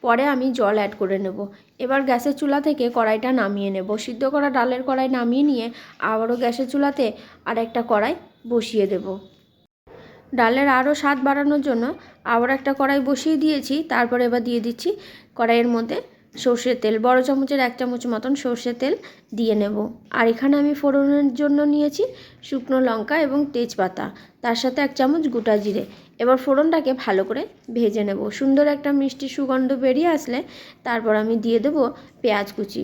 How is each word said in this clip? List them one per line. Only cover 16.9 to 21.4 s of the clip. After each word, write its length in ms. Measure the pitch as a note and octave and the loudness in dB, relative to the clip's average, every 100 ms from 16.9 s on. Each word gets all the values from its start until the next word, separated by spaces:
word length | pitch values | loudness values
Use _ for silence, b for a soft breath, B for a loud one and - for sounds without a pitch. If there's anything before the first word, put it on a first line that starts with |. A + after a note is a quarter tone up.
| A3 A#3+ | 0 4
বড় 140 | B3+ B3+ | 2 2
চামচের 320 | C4+ C4+ C#4+ | 0 0 0
এক 140 | B3 A#3+ | 0 -2
চামচ 240 | B3+ B3 A#3+ | -6 -4 -4
মতন 200 | A3 B3 C#4 | -4 -2 -2
সর্ষের 400 | B3+ A#3+ B3 A#3+ | -2 -4 -4 -4
তেল 120 | C4 F4+ B B B G#3+ | -2 -2 B B B -4
দিয়ে 180 | A3+ G#3 | 0 2
নেব। 160 | G3+ G#3 G#3+ - - - | 0 -2 -6 -10 -8 0
আর 80 | A3+ | 2
এখানে 220 | A#3 C#4 C#4+ | 2 2 4
আমি 120 | C#4+ | 2
ফোড়নের 600 | D4 C#4+ C#4 C#4 C#4+ C#4+ | 2 2 2 4 4 2
জন্য 260 | A#3+ | 0